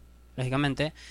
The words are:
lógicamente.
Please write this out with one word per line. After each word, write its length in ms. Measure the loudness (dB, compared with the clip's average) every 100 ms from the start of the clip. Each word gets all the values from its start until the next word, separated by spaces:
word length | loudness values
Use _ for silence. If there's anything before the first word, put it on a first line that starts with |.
| -20 -20 -10 -4
lógicamente. 580 | 0 2 2 2 -2 -4 -16